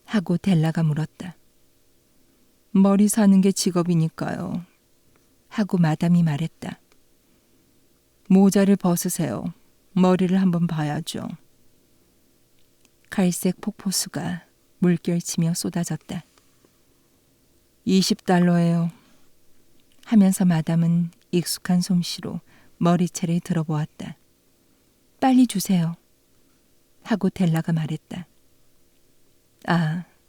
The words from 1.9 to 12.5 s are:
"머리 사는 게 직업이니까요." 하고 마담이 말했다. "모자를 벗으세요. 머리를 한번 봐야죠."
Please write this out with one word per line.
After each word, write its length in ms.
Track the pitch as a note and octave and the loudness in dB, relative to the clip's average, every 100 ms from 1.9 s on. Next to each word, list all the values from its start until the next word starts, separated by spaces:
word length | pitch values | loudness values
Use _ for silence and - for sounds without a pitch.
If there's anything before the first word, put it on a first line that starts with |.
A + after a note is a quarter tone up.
| _ _ _ _ _ _ _ _ | _ _ _ _ _ _ _ _
"머리 380 | F#3+ G3 G3 G#3 | 2 4 4 2
사는 320 | - G3+ F#3+ | 4 4 6
게 100 | G3 | 4
직업이니까요." 1120 | - F#3+ F3 F3 E3 D#3+ - - - F3+ F3+ F3 _ _ _ _ _ _ _ _ | 2 -2 0 0 0 0 -4 -8 -8 -8 -8 -10 _ _ _ _ _ _ _ _
하고 300 | - G3 F#3 | -6 -2 2
마담이 440 | D#3+ D#3+ E3+ F3 | 2 2 2 2
말했다. 560 | E3 C#3+ E3 - - - _ _ _ _ _ _ _ _ _ _ _ _ _ _ - | 2 0 -6 -10 -14 -16 _ _ _ _ _ _ _ _ _ _ _ _ _ _ 0
"모자를 480 | F#3+ G3 G3+ G3 G3 | 4 4 4 2 2
벗으세요. 680 | F3+ F3 F3+ - D3+ G2+ F3 - _ _ _ | 0 -2 -2 -4 -4 -4 -8 -12 _ _ _
머리를 460 | F#3 F#3 F#3 F3+ F#3+ | 0 2 2 0 0
한번 260 | F#3+ E3+ E3+ | 0 0 -2
봐야죠." 600 | D#3 D3+ D3 E3 - - D#3+ _ _ _ _ _ _ _ _ _ _ _ | -2 -4 -6 -8 -10 -12 -14 _ _ _ _ _ _ _ _ _ _ _